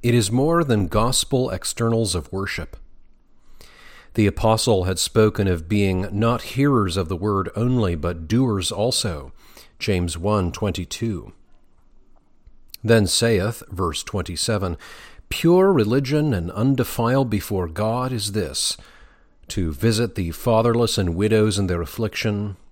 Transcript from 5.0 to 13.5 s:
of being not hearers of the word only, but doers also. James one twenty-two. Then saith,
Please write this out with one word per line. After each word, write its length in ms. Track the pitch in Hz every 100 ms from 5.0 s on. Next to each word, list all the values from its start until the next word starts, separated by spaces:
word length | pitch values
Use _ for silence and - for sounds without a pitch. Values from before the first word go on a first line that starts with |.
| - 113 107 - 98
of 200 | 87 80
being 380 | 104 98 92 98
not 300 | 104 117 120
hearers 540 | - 127 143 131 98 87
of 120 | 82
the 80 | 87
word 320 | 104 98 92 -
only, 380 | 120 127 101
but 340 | 85 85 85 80
doers 420 | 117 131 101 85
also. 600 | 95 113 127 107 78 67 - - - - -
James 400 | - 95 87 80
one 340 | 92 104 90
twenty-two. 800 | - 104 90 87 - 113 92 52 - _ - _ _ _ - - - _ _ - - - - 107
Then 200 | 113 95
saith, 560 | - 117 107 101